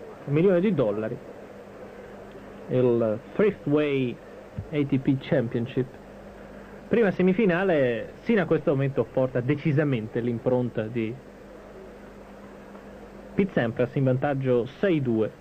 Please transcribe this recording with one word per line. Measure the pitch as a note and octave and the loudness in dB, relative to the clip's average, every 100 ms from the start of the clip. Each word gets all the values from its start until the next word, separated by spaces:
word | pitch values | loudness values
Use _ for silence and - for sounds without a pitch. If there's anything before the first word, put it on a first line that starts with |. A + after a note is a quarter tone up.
| - - - | -16 -12 -2
milione | D3 G3 F3 | 4 6 6
di | G#3+ | 4
dollari, | D3+ A2 G#2 A2 B2 - - - - - - - - - - - - - - - | 2 2 0 -2 -6 -12 -18 -18 -18 -18 -18 -16 -16 -16 -16 -16 -16 -16 -14 -2
il | B2+ B2 A#2 A2+ G#2+ - | 4 4 4 2 -2 -4
Thriftway | - G3+ G3 D3 D3 D3 C#3 B2 - - - - - - | 2 2 2 0 2 2 2 0 -4 -14 -18 -14 -12 -4
A | D3+ C#3+ | -2 0
T | C3+ | 0
P | D3 C3 | 2 0
Championship. | - D3 A#2 A#2+ A#2 - B2+ - - - - - - - - - - | 2 2 2 0 -2 -2 -4 -6 -18 -18 -18 -18 -18 -18 -18 -14 -2
Prima | A3+ G3+ | 2 2
semifinale, | F3+ F#3 F#3 G#3 E3+ G3 D#3 B2+ A2+ - - | 4 4 6 4 4 4 4 4 0 -4 -6
sino | - A3+ | 2 2
a | D3 | 4
questo | D#3+ E3+ | 2 2
momento | C#3 C#3 C3+ | 2 2 0
porta | A#2 C3+ C3 B2 | 0 2 0 2
decisamente | A#2+ C#3+ D#3+ C#3 D3 A#2+ A2 A#2+ | 0 2 2 4 4 2 -2 -2
l'impronta | A#2+ A2+ B2+ B2+ B2 - | 0 0 2 2 2 -2
di | A2 A#2+ A2 C3 - - - - - - - - - - - - - - - - - - - - - - | -2 -2 -4 -4 -14 -20 -20 -18 -18 -18 -18 -18 -18 -18 -18 -18 -18 -18 -18 -18 -18 -18 -18 -18 -6 0
Pete | G3 | 2
Sampras | E3 A#2 A2+ B2 C#3+ | 2 0 0 0 2
in | C3 | 2
vantaggio | C3 D3 C3+ C3 B2 A2+ | 2 0 0 2 2 2
sei | - G3+ D#3+ | 0 2 2
due, | B2 A2+ G#2+ - | 2 2 0 -4